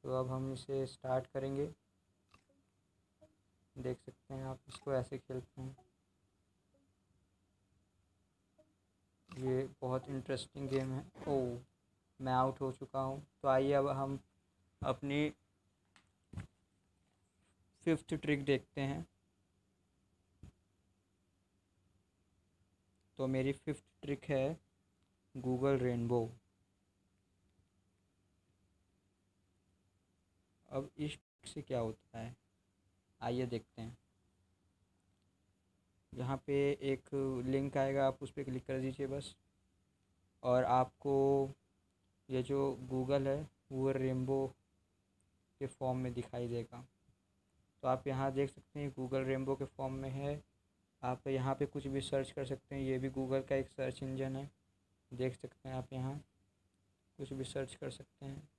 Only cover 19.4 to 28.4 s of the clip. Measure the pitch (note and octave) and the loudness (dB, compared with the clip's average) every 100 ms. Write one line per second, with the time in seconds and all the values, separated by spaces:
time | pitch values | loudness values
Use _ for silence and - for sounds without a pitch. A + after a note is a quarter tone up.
19.4 | _ _ _ _ _ _ _ _ _ _ | _ _ _ _ _ _ _ _ _ _
20.4 | - _ _ _ _ _ _ _ _ _ | -20 _ _ _ _ _ _ _ _ _
21.4 | _ _ _ _ _ _ _ _ _ _ | _ _ _ _ _ _ _ _ _ _
22.4 | _ _ _ _ _ _ _ - C3 C3 | _ _ _ _ _ _ _ -4 0 2
23.4 | C3+ C3+ - C#3+ _ _ C#3+ C#3+ - C#3 | 0 -2 -4 -6 _ _ -6 -6 0 2
24.4 | C3+ E3 _ _ _ _ _ _ _ C3 | 2 -2 _ _ _ _ _ _ _ -6
25.4 | B2+ B2+ C#3 C3+ B2 A#2+ A#2 A#2+ A2+ - | -2 2 4 4 2 0 2 2 2 -6
26.4 | _ _ _ _ _ _ _ _ _ _ | _ _ _ _ _ _ _ _ _ _
27.4 | _ _ _ _ _ _ _ _ _ _ | _ _ _ _ _ _ _ _ _ _